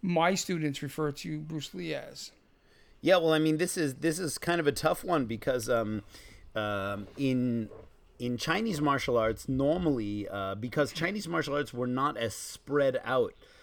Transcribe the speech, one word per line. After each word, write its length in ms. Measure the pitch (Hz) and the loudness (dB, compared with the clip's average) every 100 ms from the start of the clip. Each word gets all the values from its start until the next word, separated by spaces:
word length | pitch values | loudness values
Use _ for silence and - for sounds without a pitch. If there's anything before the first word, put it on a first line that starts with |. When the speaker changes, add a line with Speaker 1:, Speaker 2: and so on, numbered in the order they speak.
Speaker 1:
my 320 | 185 170 170 | 0 4 4
students 480 | 190 - 175 151 135 | 4 0 -2 -2 -2
refer 280 | 143 - 151 | -6 -4 -4
to 260 | 143 165 151 | -4 -6 -8
Bruce 320 | 156 160 139 | -6 -8 -8
Lee 200 | 185 170 | -8 -6
as? 360 | 143 123 131 - - _ _ _ _ - - | -6 -8 -14 -16 -18 _ _ _ _ -20 -2
Speaker 2:
Yeah, 160 | 160 180 | 6 6
well, 160 | 165 | 6
I 60 | 156 | 4
mean, 180 | 156 156 | 4 2
this 180 | 175 190 | 0 0
is, 180 | 151 131 | -2 0
this 220 | 156 160 | 0 0
is 200 | 175 - | -2 -4
kind 220 | - 175 | 0 0
of 60 | 147 | 2
a 60 | |
tough 300 | 123 160 - | 2 2 0
one 200 | - 165 117 | 0 0 0
because, 420 | 113 - 127 113 | -2 -2 0 2
um, 340 | 120 107 107 - - - - - 110 | 0 0 -4 -8 -16 -20 -20 -10 -4
um, 500 | 104 101 98 101 101 - | -2 -2 -4 -6 -8 -2
in, 520 | 139 127 123 117 107 - - - _ - | 0 2 2 0 -4 -10 -20 -20 _ -8
in 180 | 123 120 | -4 -4
Chinese 440 | - 180 226 156 | -2 0 0 0
martial 360 | 147 139 - 120 | 2 2 2 2
arts, 320 | 110 113 - | 2 0 -2
normally, 800 | 131 139 175 170 131 104 104 98 | 0 2 2 2 0 0 -4 -6
uh, 280 | 101 98 98 | -4 -4 -4
because 360 | 120 151 143 | -2 0 0
Chinese 360 | - 170 208 180 | 0 -4 -4 -4
martial 260 | 165 143 | -2 0
arts 180 | 143 143 | -2 -2
were 140 | 123 123 | -2 -2
not 300 | 127 143 - | 0 0 0
as 180 | 113 | -4
spread 680 | - - - - 143 139 120 | -4 -12 -14 -2 2 4 2
out 300 | 113 127 107 - - - | 2 2 2 -2 -20 -20